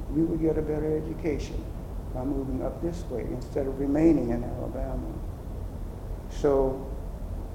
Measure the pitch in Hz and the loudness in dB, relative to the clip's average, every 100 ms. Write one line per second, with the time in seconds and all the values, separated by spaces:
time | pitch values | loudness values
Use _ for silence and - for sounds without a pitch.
0 | - 143 165 165 160 147 - 151 156 156 | -2 2 2 2 2 2 0 0 0 0
1 | 156 156 170 139 - - - - - - | -2 -2 -2 -2 -2 -4 -6 -6 -6 -6
2 | - 123 131 139 131 127 135 - 170 165 | -6 -4 -2 -2 -2 -2 -2 -2 -2 -2
3 | - 123 131 127 - 147 135 131 139 147 | -4 -4 -2 -4 -2 -2 0 0 2 8
4 | 165 147 120 120 120 123 120 131 131 127 | 8 8 6 2 0 -4 -4 -4 -2 -2
5 | 123 - - - - - - - - - | -4 -4 -6 -6 -6 -6 -6 -6 -6 -6
6 | - - - - 147 135 135 131 - - | -6 -6 -6 2 4 6 4 0 -4 -6
7 | - - - - - | -6 -6 -6 -6 -6